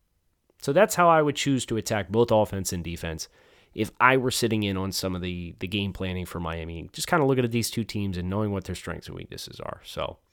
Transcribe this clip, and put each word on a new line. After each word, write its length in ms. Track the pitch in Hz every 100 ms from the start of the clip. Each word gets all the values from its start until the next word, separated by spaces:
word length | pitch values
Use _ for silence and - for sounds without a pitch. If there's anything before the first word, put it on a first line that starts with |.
| _ _ _ _ _ _
So 120 | -
that's 240 | 143 214 -
how 120 | 175
I 140 | 160
would 140 | 151 143
choose 280 | - 135 -
to 100 | 113
attack 320 | 104 110 95
both 220 | 107 117
offense 400 | 110 104 98 92
and 100 | 90
defense 460 | 87 85 85 80 - _ _ _ _
if 180 | - 107 -
I 160 | 123 135
were 140 | 127
sitting 320 | - 117 110
in 120 | 104 95
on 160 | 95
some 220 | 92 95
of 80 | 92
the, 320 | 90 90 87 -
the 80 | 95
game 240 | 104 98
planning 340 | 90 95 92 87
for 140 | 90
Miami, 480 | 82 82 80 85 82
just 140 | - -
kinda 180 | 170
looking 200 | 135 131
at 80 | 120
these 180 | 117 110
two 140 | -
teams 320 | 110 110 101 90
and 120 | 90
knowing 220 | 98 107
what 140 | 98
their 100 | 90
strengths 320 | 90 - - -
and 100 | 87
weaknesses 440 | - - - -
are. 200 | - -
So, 340 | - - 73 - _